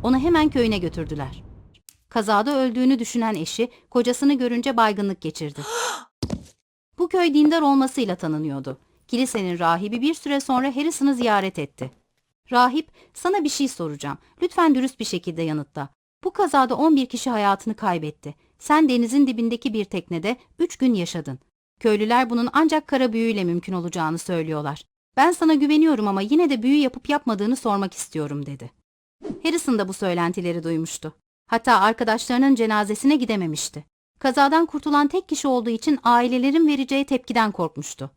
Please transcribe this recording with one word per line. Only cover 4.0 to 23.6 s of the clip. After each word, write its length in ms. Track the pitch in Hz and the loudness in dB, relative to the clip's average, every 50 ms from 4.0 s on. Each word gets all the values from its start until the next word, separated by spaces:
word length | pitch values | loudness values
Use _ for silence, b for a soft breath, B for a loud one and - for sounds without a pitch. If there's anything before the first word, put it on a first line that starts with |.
| 240 240 247 - - 277 285 | 0 0 0 0 2 2 2
görünce 440 | 262 247 247 240 240 240 277 254 233 | 2 0 -2 -2 -2 -2 -2 0 2
baygınlık 440 | 226 214 208 190 202 196 196 - | 2 2 2 0 -2 -4 -4 -4
geçirdi. 400 | - 160 151 - 165 147 143 - 143 403 453 480 480 508 415 B B B _ _ - - | -8 -10 -8 -8 -10 -10 -10 -10 -12 -8 -8 -6 -6 -6 -8 B B B _ _ -10 -8
<gasps> 720 | - - - - _ _ _ _ _ _ _ _ _ _ | -8 -10 -10 -18 _ _ _ _ _ _ _ _ _ _
Bu 100 | 349 339 | -4 -2
köy 260 | - 381 349 339 277 | 0 0 2 2 4
dindar 280 | 294 302 294 311 330 | 4 4 4 4 4
olmasıyla 540 | 311 285 277 269 262 262 262 - 247 196 175 | 4 4 4 4 2 0 0 -2 -2 -2 -2
tanınıyordu. 600 | 165 - 160 156 151 156 156 139 139 131 135 127 - _ _ _ _ _ _ | -4 -4 -4 -4 -4 -4 -6 -6 -8 -8 -10 -12 -12 _ _ _ _ _ _
Kilisenin 520 | - 240 262 254 - 226 196 180 175 170 | -2 -2 -2 -2 -2 -4 -4 -4 -4 0
rahibi 420 | 175 165 170 170 196 208 214 240 | 2 2 2 0 -2 -4 -6 -2
bir 120 | 240 294 330 | -2 -2 -2
süre 260 | - - 285 285 277 | -2 -4 -4 -4 -4
sonra 360 | 269 - 269 247 254 277 262 | -2 0 -2 0 0 -2 -2
Harrison'ı 400 | 247 294 320 330 - 269 277 277 | -2 -2 -2 -2 0 0 0 2
ziyaret 440 | 240 247 233 214 202 190 190 185 - | 2 2 2 2 2 0 -2 -4 -6
etti. 320 | 151 139 _ _ 127 131 - _ _ _ _ _ _ _ _ _ _ _ | -8 -8 _ _ -14 -14 -14 _ _ _ _ _ _ _ _ _ _ _
"Rahip, 400 | 254 240 247 254 247 302 320 _ b b b b b | 2 2 2 4 2 -2 -6 _ b b b b b
sana 300 | - - 349 381 415 320 | -6 -4 -2 -2 0 -2
bir 60 | 294 | -2
şey 180 | - - 285 262 | -2 -2 -4 -4
soracağım. 500 | - - 175 160 147 143 - 143 139 - b b b b | -4 -6 -8 -8 -8 -8 -10 -10 -10 -10 b b b b
Lütfen 340 | - 359 - - 349 320 285 | -6 -4 0 2 4 4 4
dürüst 240 | 254 254 269 - _ | 4 2 -2 -4 _
bir 60 | 226 | -8
şekilde 360 | - - 180 - - 165 160 | -6 -6 -6 -6 -6 -6 -4
yanıtla. 480 | 165 160 156 151 143 _ _ - 139 139 _ _ _ _ _ _ - | -4 -2 -2 -4 -6 _ _ -12 -12 -12 _ _ _ _ _ _ -8
Bu 100 | 370 - | -8 -2
kazada 420 | - 403 330 - 285 254 240 254 | 0 -2 2 4 2 2 2 0
on 200 | - 285 320 311 | 2 4 4 4
bir 100 | 269 262 | 4 2
kişi 240 | 247 - 233 - 269 | 0 -6 -6 -4 -4
hayatını 440 | 240 214 208 202 196 196 - 220 220 | -2 0 2 0 0 0 -2 -8 -8
kaybetti. 640 | - - 208 175 170 156 151 147 _ _ 147 147 _ _ _ _ _ | -4 -2 -2 -2 -2 -4 -6 -10 _ _ -18 -18 _ _ _ _ _
Sen 300 | - - 302 311 320 285 | -2 2 4 4 4 4
denizin 380 | 247 240 233 226 240 285 285 262 | 4 2 0 2 4 4 4 4
dibindeki 460 | 247 220 233 226 226 233 - 269 208 | 2 -2 -2 -2 -2 -2 -4 -4 -4
bir 120 | 214 202 | -4 -6
teknede 520 | - - 185 - _ 175 165 160 202 247 247 b b b _ | -4 -6 -8 -6 _ -6 -4 -2 -4 -4 -6 b b b _
üç 180 | 330 349 - - | -4 -4 -2 0
gün 160 | 269 262 233 | 2 2 2
yaşadın. 460 | 196 175 170 - 175 151 - 135 131 _ _ _ _ _ _ _ _ | 2 0 -2 -4 -8 -8 -8 -12 -14 _ _ _ _ _ _ _ _
Köylüler 500 | - 233 214 208 214 214 233 240 262 226 | 0 2 2 2 2 2 2 2 2 2
bunun 200 | 240 233 233 247 - | 0 -2 -2 0 2
ancak 340 | 285 311 320 320 311 311 - | 2 2 4 2 0 -2 0
kara 260 | - 262 262 247 220 | 0 0 0 0 0
büyüyle 300 | 226 226 226 226 208 185 | 0 0 0 0 0 -2
mümkün 300 | 175 170 175 | -2 -2 -2